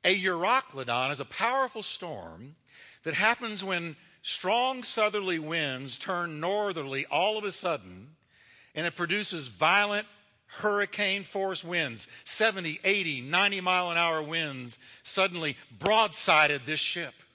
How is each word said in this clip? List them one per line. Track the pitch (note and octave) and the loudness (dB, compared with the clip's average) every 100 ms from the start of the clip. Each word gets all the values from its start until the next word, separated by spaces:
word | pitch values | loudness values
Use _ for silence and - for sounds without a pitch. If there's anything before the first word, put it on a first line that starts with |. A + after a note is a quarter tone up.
A | F3+ G3 | 4 2
Euroclydon | F#3 F3 F#3 B3+ - C#3 B2 A#2+ C3 | 2 0 2 2 0 -10 -2 0 0
is | C#3+ | -4
a | C#3 | -6
powerful | - A3+ C4 C4 A3+ | -2 0 2 0 -2
storm | G3+ - F3 B2 E2 E2 B2+ D#3 _ - - - | -8 -8 -8 -10 -12 -14 -16 -20 _ -20 -20 -10
that | - | -6
happens | D3 G#3 A#3 A#3 G#3 | 0 2 2 -4 -6
when | F#3+ F3 E3+ D3 - _ | -4 -4 -4 -12 -20 _
strong | - - F3+ A3+ B3+ C4 | -6 -2 0 2 2 -2
southerly | A#3 - G#3+ G#3 F#3+ E3+ | -4 0 2 0 -2 -2
winds | D3+ E3 D3 C3 C3+ A#2+ | -2 -2 -2 -4 -8 -8
turn | - F3 E3+ D3+ | -4 -4 -4 -4
northerly | E3 G#3 G#3 E3 C#3 C3+ | -2 0 0 -2 -4 -4
all | D3 C#3+ G3 G#3+ | 0 2 2 0
of | |
a | G#3 | -4
sudden, | - F#3 D3+ F#2+ F2+ B2 D#3+ _ _ - - - | -4 -4 -4 -6 -18 -20 _ _ _ -20 -20 -12
and | D3+ E3+ | -4 -4
it | - | -2
produces | E3+ G3+ G#3 E3+ C3 | -2 0 -2 -4 -8
violent | G2 D#3 F#3+ G#3 G#3 A3 - _ _ _ | 2 4 4 4 0 -4 -16 _ _ _
hurricane | - G#3 G3+ G3+ - G3+ G3 | -4 0 0 0 0 0 0
force | F#3+ G3+ F#3+ F3+ | -4 -4 -2 -4
winds, | E3+ F3 D3 A2+ - - | -2 -2 -2 -4 -12 -10
seventy, | - - A3 G3 E3+ C#3+ | -4 4 4 2 -4 -2
eighty, | F#3+ G3+ E3+ C#3 | 2 2 2 -2
ninety | B2+ F3 G3+ G3 | 0 2 2 2
mile | F3+ F3+ F3+ | 2 2 2
an | E3+ | 2
hour | E3+ D#3+ | 2 2
winds | D3+ E3 D#3 C3+ B2 A2+ - - | 0 -2 -4 -6 -10 -14 -18 -14
suddenly | - - F#3+ F3+ D#3 C3 - G#2 | -6 2 2 2 -4 -4 -14 -2
broadsided | - G#3+ G#3+ D3+ - D#3 D3 C#3+ | 4 6 4 2 4 6 6 2
this | B2 D#3 | -2 -2
ship. | - F3 D3+ - - | -2 -4 -8 -12 -20